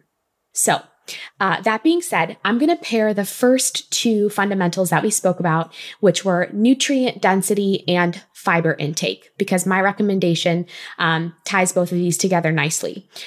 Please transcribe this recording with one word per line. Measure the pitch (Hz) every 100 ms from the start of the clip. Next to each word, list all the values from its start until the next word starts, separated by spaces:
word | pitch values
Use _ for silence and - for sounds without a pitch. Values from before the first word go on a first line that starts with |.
| _ _ _ _ _
So, | - 214 - - _ - - - -
uh, | 190 165
that | 214 220
being | 320 339
said, | - 180 170 - 196
I'm | 233
gonna | 311 339
pair | - 226 214
the | 202 196
first | - 247 262 - - -
two | - 233 214 208
fundamentals | 202 202 196 175 190 175
that | 160
we | 214
spoke | - 185 180
about, | 175 160 165 - - -
which | 196 165
were | 196 175 180
nutrient | 208 233 262 - 269 247 -
density | 208 190 185 202 196 190 -
and | 180 175 170 -
fiber | - 190 170 160 -
intake, | 143 160 131 - _ -
because | 196 180 190
my | 190
recommendation, | 196 196 202 190 175 165 180 170 170 - - -
um, | 165 160 170 -
ties | - 190 180
both | 185 175
of | 175
these | 175 165
together | 190 175 165
nicely. | 156 151 - - 190 - -